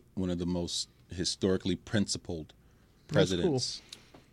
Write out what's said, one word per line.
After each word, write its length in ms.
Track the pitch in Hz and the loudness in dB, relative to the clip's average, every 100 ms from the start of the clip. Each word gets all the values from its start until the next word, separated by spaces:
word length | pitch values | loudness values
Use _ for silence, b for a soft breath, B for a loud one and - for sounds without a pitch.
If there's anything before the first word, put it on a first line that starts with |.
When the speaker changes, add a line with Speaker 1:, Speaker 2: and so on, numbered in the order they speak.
| - - | -4 -4
Speaker 1:
one 140 | 92 | -2
of 100 | 87 | 0
the 60 | 87 | 0
most 440 | 90 87 - - - - | -2 -2 -4 -8 -12 -14
historically 640 | 87 87 - 101 92 95 90 | -4 -4 0 2 2 2 -2
principled 800 | - 110 101 - - 85 76 - - _ _ _ - | 0 0 0 -4 -6 -10 -10 -18 -20 _ _ _ -2
Speaker 2:
That's 220 | 127 95 | 2 4
cool. 60 | 90 | 4
Speaker 1:
presidents. 400 | 175 131 - - b b b b b | 2 0 -2 -8 b b b b b